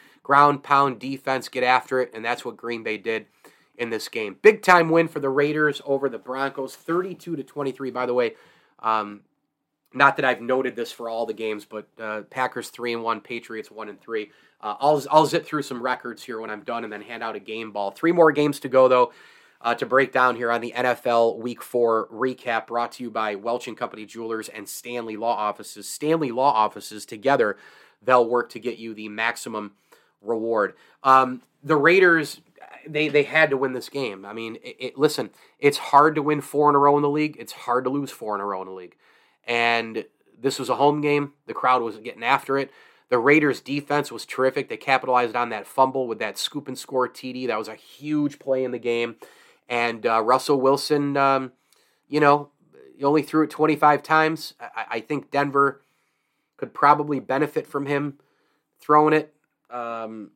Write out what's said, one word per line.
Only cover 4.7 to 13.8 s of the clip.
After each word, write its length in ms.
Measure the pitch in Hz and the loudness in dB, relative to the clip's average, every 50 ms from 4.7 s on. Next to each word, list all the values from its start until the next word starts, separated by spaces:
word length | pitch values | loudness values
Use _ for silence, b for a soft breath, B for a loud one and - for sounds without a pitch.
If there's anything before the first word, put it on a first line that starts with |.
| 180 175 165 160 | 6 6 6 4
win 200 | 160 165 170 160 | 4 2 2 2
for 100 | - 151 | -2 -4
the 100 | 139 135 | -4 0
Raiders 540 | 131 143 143 151 151 151 156 151 139 - - | 0 2 2 2 2 0 0 0 -2 -4 -2
over 240 | 143 139 135 135 135 | -2 -2 0 0 -4
the 100 | 117 110 | -4 -6
Broncos, 580 | - 127 127 135 135 135 131 139 135 127 - | -10 -10 -6 -4 -4 -4 -6 -8 -10 -10 -12
thirty-two 580 | - _ - 165 180 185 196 180 - - 175 170 | -14 _ -4 -4 -4 -4 -4 -10 -12 -10 -10 -10
to 80 | 143 135 | -10 -10
twenty-three. 480 | - _ 143 143 135 131 - 139 127 | -10 _ -8 -6 -6 -6 -6 -10 -8
By 160 | 117 123 127 | -6 -4 -4
the 80 | 123 123 | -2 0
way, 220 | 123 120 113 113 b b b b b b b b b | 0 0 0 -4 b b b b b b b b b
um, 440 | - 110 110 110 104 104 104 101 _ _ _ _ _ _ _ _ _ _ _ _ _ _ - | -2 -2 -2 0 -2 -4 -10 -16 _ _ _ _ _ _ _ _ _ _ _ _ _ _ 0
not 220 | 127 143 139 131 | 4 4 4 4
that 80 | - 139 | 2 0
I've 160 | 127 123 104 | 0 0 -2
noted 360 | 117 117 127 131 127 127 - | -2 -2 0 0 0 -2 -4
this 160 | 113 117 - - | -6 -8 -10 -10
for 160 | - 117 117 | -12 -10 -8
all 180 | 113 113 117 | -6 -4 -4
the 80 | 107 110 | -6 -6
games, 300 | 104 113 110 107 104 104 | -6 -6 -6 -6 -8 -10
but, 240 | - 113 107 104 _ _ - | -12 -14 -14 -14 _ _ -14
uh, 200 | 113 107 107 107 98 - | -10 -8 -8 -10 -10 -10
Packers 380 | - 127 127 120 - 123 113 - | -6 -4 -4 -4 -4 -8 -12 -12
three 240 | - - 120 120 117 | -10 -8 -6 -6 -4
and 100 | 117 113 | -4 -4
one, 180 | 113 113 107 | -4 -4 -6
Patriots 480 | 101 - 120 117 117 - 117 110 104 - | -8 -10 -12 -12 -12 -12 -12 -12 -12 -14
one 200 | 104 107 | -16 -14